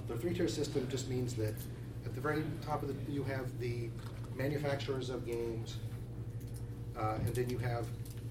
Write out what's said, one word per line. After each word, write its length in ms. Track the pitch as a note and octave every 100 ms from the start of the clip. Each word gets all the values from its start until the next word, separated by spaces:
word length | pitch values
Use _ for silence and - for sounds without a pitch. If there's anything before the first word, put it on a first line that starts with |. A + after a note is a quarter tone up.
| -
the 80 | A#2
three-tier 300 | F3 - E3+
system 400 | D3+ C#3+ C#3 B2
just 180 | C3 -
means 240 | B2+ B2 A2
that 200 | G#2+ A2 - - - - A2+
at 80 |
the 80 | B2+
very 220 | D3 D#3 D3+ D3+ D3+
top 180 | D3
of 60 | C#3+
the, 220 | C3+ -
you 120 | C#3+
have 340 | C3 C3+ B2 A#2+
the 300 | A#2+ A#2+ A#2 - - - - -
manufacturers 720 | C#3 D3 C#3+ C#3 - C3 B2+
of 160 | B2 A#2+
games, 520 | A#2 A#2 A2+ - - - - - - - - - - - - - -
uh, 180 | G#2+ G#2+ A2+
and 80 | A#2+
then 140 | A#2+
you 80 | A#2+
have 280 | B2 A#2 A2+ - - A2+ A2